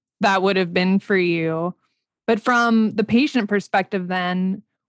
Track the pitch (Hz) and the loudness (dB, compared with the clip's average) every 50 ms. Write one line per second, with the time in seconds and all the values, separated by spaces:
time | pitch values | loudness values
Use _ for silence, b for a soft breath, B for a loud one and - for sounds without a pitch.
0 | _ _ _ _ - 202 196 190 185 196 196 185 185 170 175 180 180 185 190 196 | _ _ _ _ 0 0 2 2 2 2 2 0 -2 0 0 0 0 2 0 0
1 | - - 202 185 180 175 170 165 160 160 160 160 170 175 - - _ _ _ _ | 0 0 0 0 2 0 0 -2 -2 -2 -4 -4 -4 -6 -8 -10 _ _ _ _
2 | _ _ _ _ _ - 233 214 - 254 247 240 240 233 226 220 220 208 - 208 | _ _ _ _ _ -2 -2 0 0 0 2 2 2 4 4 2 2 2 0 -2
3 | 214 - 220 240 294 294 - 247 202 - 208 196 - - - 196 185 - 202 190 | -2 0 2 2 2 2 0 -2 -2 0 -2 -4 -2 0 -2 -2 -2 -2 -6 -6
4 | 180 180 185 185 180 180 180 185 185 190 190 - - _ _ _ _ | -6 -4 -4 -4 -2 -2 -2 -2 -2 -2 -4 -6 -8 _ _ _ _